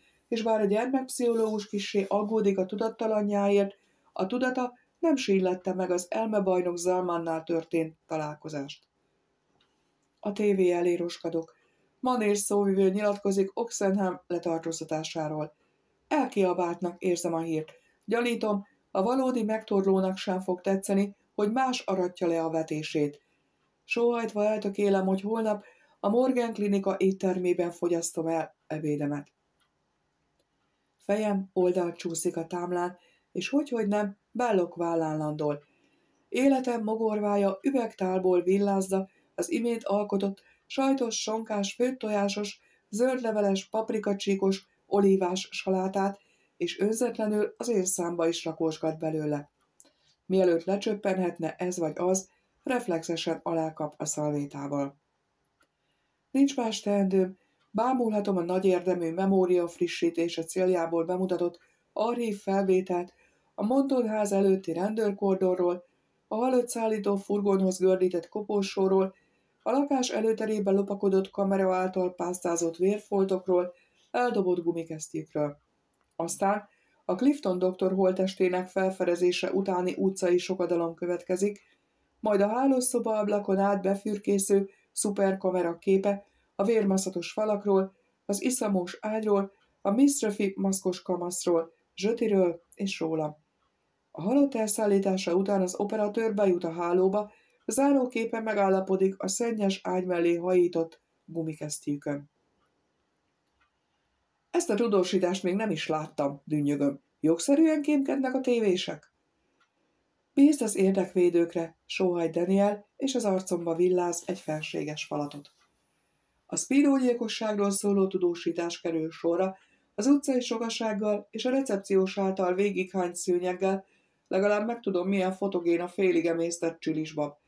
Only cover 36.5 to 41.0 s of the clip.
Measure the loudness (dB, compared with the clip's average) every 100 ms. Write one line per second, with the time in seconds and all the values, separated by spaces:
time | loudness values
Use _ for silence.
36.5 | 4 0 -2 -2 0 0 0 0 2 2
37.5 | 0 0 0 -2 -2 -2 0 2 2 4
38.5 | 4 4 2 0 -2 -2 _ _ -6 -2
39.5 | -2 0 -2 0 -2 0 0 -2 -6 _
40.5 | _ -8 0 2 2